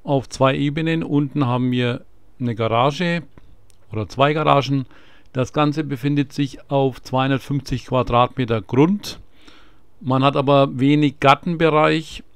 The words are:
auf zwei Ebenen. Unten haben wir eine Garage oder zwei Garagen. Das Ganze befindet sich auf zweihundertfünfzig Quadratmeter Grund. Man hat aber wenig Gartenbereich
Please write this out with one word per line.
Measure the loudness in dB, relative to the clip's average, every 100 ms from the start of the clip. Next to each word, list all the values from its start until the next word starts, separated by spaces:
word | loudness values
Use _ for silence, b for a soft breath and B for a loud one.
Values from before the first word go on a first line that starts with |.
auf | -4 -2 -2
zwei | 0 0 2
Ebenen. | -2 -2 -2 -2
Unten | 0 0 0 -2 -2
haben | 0 0
wir | 0 0 -4 -10 -20 -20 -8
eine | -6
Garage | -2 0 2 2 0 -2 -4 -6 -18 -20 -20 -20 -20 -10
oder | -8 -6
zwei | 0 2
Garagen. | 2 2 2 2 -2 -4 b b b b
Das | -4 -2
Ganze | 0 0 0
befindet | -4 -4 -2 0 -2
sich | -4 -6 -6 -4
auf | 0 0 -2
zweihundertfünfzig | -4 -2 0 -2 -2 -6 -4 -8 -2
Quadratmeter | -2 2 2 2 0 -2 -2
Grund. | 0 2 4 2 -6 -14 -18 b b b b b b -10
Man | -2 2
hat | 2 2
aber | 2 4 2 2
wenig | 2 4 2 2
Gartenbereich | 4 4 0 0 2 2 2 0 -4 -14 -18